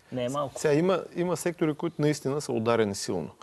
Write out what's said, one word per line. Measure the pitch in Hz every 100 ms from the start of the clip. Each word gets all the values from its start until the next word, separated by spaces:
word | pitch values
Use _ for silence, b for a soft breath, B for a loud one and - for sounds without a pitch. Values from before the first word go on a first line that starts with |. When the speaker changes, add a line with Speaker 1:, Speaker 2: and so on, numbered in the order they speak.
| -
Speaker 1:
не | 127
е | 123
малко. | 143 139 -
Speaker 2:
Сега | 156
има, | 147 185 180 - 170
има | 175 165
сектори, | 175 160 156
които | 143 165 -
наистина | 147 147 135 147
са | -
ударени | 117 113 117 104
силно. | 95 - 92 73 -